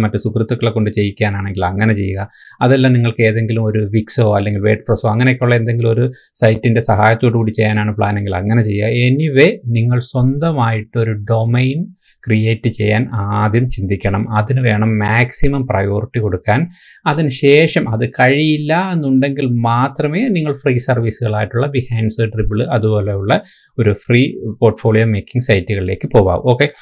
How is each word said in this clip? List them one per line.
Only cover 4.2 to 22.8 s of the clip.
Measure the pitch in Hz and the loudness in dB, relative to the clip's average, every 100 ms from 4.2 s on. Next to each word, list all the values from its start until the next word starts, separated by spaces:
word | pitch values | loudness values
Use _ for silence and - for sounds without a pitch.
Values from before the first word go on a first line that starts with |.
| 110 101 | 2 2
അല്ലെങ്കിൽ | 104 101 104 | 0 0 0
WordPress-ഓ | 107 - 107 113 | 0 0 -2 0
അങ്ങനെയൊക്കെയുള്ള | 107 127 127 120 120 | 0 0 0 0 0
എന്തെങ്കിലും | 117 117 117 113 | 0 0 0 0
ഒരു | 127 - _ - | 0 -4 _ -2
സൈറ്റിൻ്റെ | 110 110 123 113 110 | 0 2 2 2 2
സഹായത്തോടു | 101 107 117 123 113 | 2 2 2 2 0
കൂടി | 110 110 | 0 0
ചെയ്യാനാണ് | 107 107 107 104 | 0 0 -2 -2
പ്ലാനെങ്കിൽ | 104 101 101 92 | -2 -2 -4 -4
അങ്ങനെ | 101 117 107 | 0 2 2
ചെയ്യുക. | 101 107 120 123 | 0 -2 0 2
Anyway, | 135 156 131 165 254 120 117 | 2 2 4 2 2 -2 0
നിങ്ങൾ | 117 123 120 | 0 0 -2
സ്വന്തമായിട്ടൊരു | 127 127 139 165 147 113 110 110 120 113 107 101 | 0 0 0 0 0 0 -2 -4 -2 -2 -2 -2
ഡൊമൈൻ | 113 113 123 131 147 202 - _ _ - | 0 2 2 0 -2 -6 -12 _ _ -2
ക്രിയേറ്റ് | 107 110 113 127 110 | 0 0 0 -2 -2
ചെയ്യാൻ | 104 107 - 113 101 104 | 0 0 -2 -4 -4 -2
ആദ്യം | 107 117 123 | 0 0 0
ചിന്തിക്കണം. | - 95 98 101 98 117 107 | -2 -4 -2 -2 -2 -2 -2
അതിന് | 107 127 123 | -2 0 0
വേണം | 107 110 107 104 | 0 0 0 0
മാക്സിമം | 113 123 - 139 139 127 | 0 0 2 0 2 -2
പ്രയോറിറ്റി | 98 101 101 113 120 104 | -2 -2 -2 -4 -4 -2
കൊടുക്കാൻ. | 92 - 113 175 - - - 156 | -2 0 0 -2 -8 -20 -8 -4
അതിനുശേഷം | 147 151 131 143 147 160 - 131 | -2 -2 0 4 6 4 2 -2
അത് | 110 120 - | -2 -2 2
കഴിയില്ല | 127 139 156 151 147 165 190 | 2 4 2 0 0 0 0
എന്നുണ്ടെങ്കിൽ | 175 139 131 139 139 135 120 117 | -2 0 2 2 0 -2 0 0
മാത്രമേ | 120 139 139 151 165 254 180 | 2 0 0 -2 0 0 0
നിങ്ങൾ | 151 139 | -2 -2
ഫ്രീ | 143 123 123 | -2 0 0
സർവീസുകളായിട്ടുള്ള | 120 113 - 110 107 107 117 143 139 | 0 -2 -2 -2 -2 -2 -2 -2 -2
Behance, | - 117 110 - 113 | -4 -2 -2 -2 -2
Dribbble | 110 104 107 - | -2 -2 -2 -2
അതുപോലെയുള്ള | 123 | 0